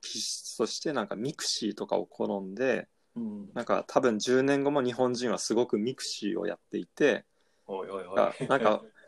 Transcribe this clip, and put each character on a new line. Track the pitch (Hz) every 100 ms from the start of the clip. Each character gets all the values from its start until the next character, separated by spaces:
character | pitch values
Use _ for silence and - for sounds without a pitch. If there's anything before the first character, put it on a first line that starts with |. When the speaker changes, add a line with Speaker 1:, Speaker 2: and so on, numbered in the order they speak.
Speaker 1:
気 | - 117
質 | - - - -
と | 110
し | -
て、 | 160
な | 139
ん | 101
か、 | 98
ミ | 131
ク | -
シ | - - 104
ー |
と | - 101
か | 98
を | 92
好 | - 110 101
ん | 95 101
で、 | 131 104 - _ _ 120
Speaker 2:
う |
ん。 | 113 104 92
Speaker 1:
な | 123
ん | 113
か、 | 95 -
多 | -
分 | 131 107
十 | 120 127
年 | 135 143
後 | 139
も | 147
日 | 123
本 | 123 127 120
人 | 123
は | 95
す | -
ご | 113 123
く | 107
ミ | 113 135
ク |
シ | - - 104 92
ー |
を | 90
や | 87
っ | _
て | 107
い | -
て、 | - 147 98 - _ _ _ -
Speaker 2:
お | 95 92
い |
お | 95
い | 90
お |
い。 | 98
Speaker 1:
が、 | 104 - 135
な | 139
ん |
か、 | 113 107 - -